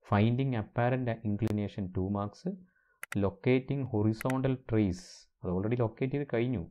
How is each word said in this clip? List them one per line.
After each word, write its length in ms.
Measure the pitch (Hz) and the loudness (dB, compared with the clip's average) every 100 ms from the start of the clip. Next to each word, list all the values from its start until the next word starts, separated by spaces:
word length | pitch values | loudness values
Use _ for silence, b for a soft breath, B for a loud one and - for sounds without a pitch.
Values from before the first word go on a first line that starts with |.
| - | 2
Finding 420 | 104 110 120 135 120 | 4 4 4 0 -2
apparent 480 | 101 - 120 127 123 113 107 | -2 0 2 2 -2 -4 -2
inclination 560 | 101 110 104 101 - 95 92 | 0 0 0 -2 -4 -4 -2
ടു 80 | 95 | -2
മാർക്സ്. 360 | 101 104 - 180 196 B B B B B 104 | -2 -4 -6 -8 -8 B B B B B 0
Locating 560 | 98 92 131 127 131 139 127 | 0 0 2 2 0 -4 -2
horizontal 640 | 107 107 110 131 131 131 127 - | 2 2 0 -2 0 0 -2 0
trace 320 | 110 104 90 - - - _ | 2 4 0 -8 -20 -20 _
അത് 80 | 90 90 | -4 -2
already 200 | 104 123 | 0 0
ലൊക്കേറ്റ് 320 | 113 - 135 | -2 -2 -4
ചെയ്ത് 120 | 143 147 | -2 -2
കഴിഞ്ഞു 300 | 117 120 120 80 | 0 0 -2 -6